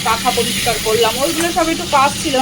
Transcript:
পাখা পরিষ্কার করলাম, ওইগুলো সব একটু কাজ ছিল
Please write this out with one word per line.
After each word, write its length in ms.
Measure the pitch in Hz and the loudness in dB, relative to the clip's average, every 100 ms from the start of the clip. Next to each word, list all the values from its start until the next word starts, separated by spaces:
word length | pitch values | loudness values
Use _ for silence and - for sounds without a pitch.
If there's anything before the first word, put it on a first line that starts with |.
| 226 | 0
পাখা 220 | 220 214 240 | 0 0 0
পরিষ্কার 380 | 233 - 240 220 220 | 0 -2 -2 -2 0
করলাম, 260 | 220 226 226 | 2 2 0
ওইগুলো 260 | 294 320 339 339 | -2 0 -2 0
সব 100 | 320 | 0
একটু 120 | 320 339 285 | -2 0 2
কাজ 140 | 277 - | 2 0
ছিল 120 | 311 262 | -2 0